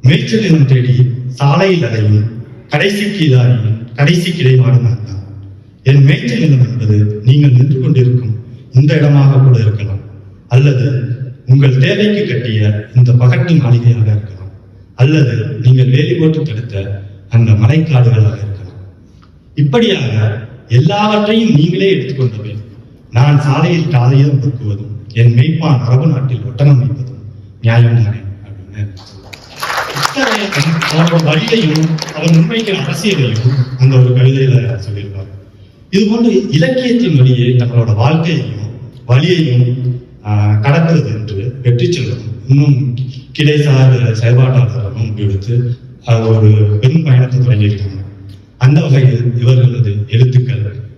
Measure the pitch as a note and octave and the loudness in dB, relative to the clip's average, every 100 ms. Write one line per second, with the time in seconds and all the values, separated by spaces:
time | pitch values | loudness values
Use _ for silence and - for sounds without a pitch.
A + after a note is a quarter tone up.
0 | B2 E3 - A3 G3 D#3 C3 C3 A#2+ - | 2 0 0 -2 2 2 4 2 2 2
1 | B2 - - - C#3 D#3+ G3 F3 A#2 A2 | 0 -2 -10 -2 0 2 2 0 -2 -2
2 | G#2 G#2 G#2+ - - - - D3 G3+ G#3 | 0 0 0 -8 -18 -20 -6 -2 -2 -2
3 | G#3 - D3 B2+ B2 G#2+ - - - - | -4 -2 2 2 2 0 -2 -4 -8 -2
4 | D3 F3+ F3 D#3+ C3 B2+ B2 B2+ A2+ - | 0 0 -2 -2 2 4 4 2 2 -4
5 | - - - - - - - _ - C#3+ | -6 -12 -12 -18 -20 -20 -20 _ 2 4
6 | C#3 - A#3+ - D#3 C3+ A2+ A#2 G#2+ G#2 | 4 2 -2 -2 0 2 2 0 0 2
7 | G#2 G#2 B2 D3 C#3+ B2 C3 C3 B2+ B2+ | 0 0 2 4 4 4 2 0 0 2
8 | B2 B2 - - - - - B2+ D3 D#3+ | 2 0 -2 -8 -10 -20 -2 2 2 2
9 | D3 C#3+ C3+ C3 C3 A#2 G#2 G2+ G#2 - | 4 4 4 4 4 4 2 -2 -6 -8
10 | - - - - - B2 C#3+ B2+ - A#2+ | -12 -20 -20 -20 -2 2 2 2 -2 -2
11 | A2 - - - - C3+ C3+ B2+ F3 G3+ | -4 -8 -10 -14 0 2 4 2 0 2
12 | G#3 G#3 C#3 A#2+ A#2 G#2+ G#2 G#2 - B2 | 0 0 -2 -4 -4 -2 0 -2 -2 0
13 | B2 B2 B2 B2 E3+ D#3 B2 A#2+ A#2+ G#2+ | 4 4 2 2 2 0 2 2 2 2
14 | G#2+ G#2 - - - - - - - - | 0 -2 -4 -14 -18 -20 -20 -20 -20 -2
15 | C3 D#3 B2+ A2+ - A2 B2 C3 B2+ C3+ | 2 2 0 -2 -6 -2 2 4 2 0
16 | E3 E3+ D#3 D3+ C3+ A2 - G2 F#2+ - | 0 0 0 0 -4 -8 -8 -10 -8 -10
17 | - - - A#2 A2+ G#2 A2+ D#3 D#3+ C3 | -12 -20 -2 0 2 2 4 2 2 2
18 | A#2+ A2+ G#2+ - - - - - - - | 2 2 0 -2 -10 -10 -14 -18 -20 -20
19 | _ - _ _ _ - C#3+ A#3+ G#3+ F#3+ | _ -20 _ _ _ -2 0 2 0 -2
20 | B2 G#2+ - - - - - A#2 D#3+ G3+ | -2 -2 -2 -4 -12 -20 -2 2 2 0
21 | G#3+ G#3+ G#3 A3+ A3 D3 E3+ F3+ G3 D3 | 0 0 0 0 2 2 0 0 0 0
22 | - C3 B2 G#2 G#2 G2+ - - - - | -4 -4 -4 -4 -12 -14 -16 -20 -20 -20
23 | - A#2 C#3+ C#3+ D3 D3 E3+ E3 E3 C3 | -6 0 2 2 0 0 0 0 0 0
24 | A#2+ C#3 C#3+ C3+ - - G#2 - - - | 2 2 2 0 -2 -6 -8 -8 -10 -14
25 | - - A#2+ A#2 D#3+ E3 D#3+ B2+ A2 B2+ | -10 2 2 4 2 0 0 0 2 0
26 | D#3 C3 - A#2+ - - C#3+ C3+ A2+ - | 2 -2 -4 -6 -8 0 2 4 2 -4
27 | - - - - - - A#2 A#2 A#2+ A#2 | -10 -12 -18 -20 -20 -6 0 4 4 2
28 | G#2 - - - - - - G2+ G2+ - | 0 -4 -10 -14 -18 -20 -18 -12 -12 -12
29 | - - - - - - - - - - | -20 -20 -20 -20 -20 -14 -8 -8 -8 -8
30 | - - C4 G#3+ G3+ C#3+ D3+ E3 - D#3 | -8 -4 -4 -4 -4 -4 -2 -2 -2 0
31 | E3+ E3+ D3 D#3 - A3+ D#3+ D#3 E3 D#3+ | 0 0 0 -2 0 0 0 0 -2 -4
32 | - D#3 E3 E3 F#3 A3+ G#3+ F#3+ - - | -8 -6 0 2 2 -2 -4 -4 -6 -4
33 | G#3+ D#3+ B2+ A2 B2 C3+ - - C3 C3 | -4 -2 -2 0 -2 -2 -4 0 2 4
34 | B2 B2+ C3 C3+ C3+ A#2 G#2 - - G2+ | 2 4 2 2 2 2 0 -6 -8 -10
35 | G2+ - - - - _ - _ - F#3 | -10 -12 -14 -18 -20 _ -20 _ -4 0
36 | G#3 A#3 A3+ - - D3 - B3+ B3+ A#3 | 0 2 2 0 0 0 0 0 0 0
37 | G3 C#3+ B2+ B2 A#2+ B2 A#2+ A#2+ A2+ G#2 | 0 2 2 2 2 0 0 0 0 0
38 | B2 E3 E3 D3 G#2+ G#2 - - - - | 2 0 0 -4 -6 -10 -12 -14 -18 -20
39 | - B2+ F3 F3 D#3 B2 B2 B2+ B2+ B2 | 0 0 2 0 0 0 0 -2 -6 -6
40 | - - G#2 G#2 G#2 G#2+ B2 D#3+ E3 D#3+ | -12 -16 -4 -2 0 0 2 2 2 0
41 | G#2+ G#2+ G#2 G2 A#2 - A#2+ A#2+ F3 - | -2 -6 -8 -8 -8 -4 -2 0 0 -2
42 | - - - - - C#3 D3 B2+ - - | -4 -8 -10 -14 0 2 4 2 -2 -6
43 | - - - - D3 D3 D3 C3 C3 B2 | -8 -10 -16 -2 0 2 2 4 4 2
44 | A2 G#2+ A2+ B2 C3 C3 G#2 - G2 - | 0 0 0 2 2 2 0 -2 -6 -6
45 | A2 G#2 G2+ G2 A#2 A#2+ B2 - - - | -6 -4 -4 -4 -4 -4 -4 -8 -12 -18
46 | - A#2 A2+ G#2+ G#2+ G#2+ G#2 G#2+ C3 D#3+ | -2 0 2 2 4 4 2 2 2 0
47 | D#3+ B2+ B2+ C3 B2+ G#2 G2+ G#2 - - | 2 2 2 0 0 2 0 -2 -6 -10
48 | - - - - - _ C3 D#3 E3+ C3+ | -14 -16 -20 -20 -20 _ 2 4 2 2
49 | B2 A#2+ A#2+ A#2 A#2 B2+ B2 - G#2+ G#2 | 4 2 -2 0 2 2 2 0 -2 -2
50 | G#2+ A#2 B2+ B2+ B2+ G#2 G#2 G2+ - | -4 0 2 2 0 -4 -6 -10 -16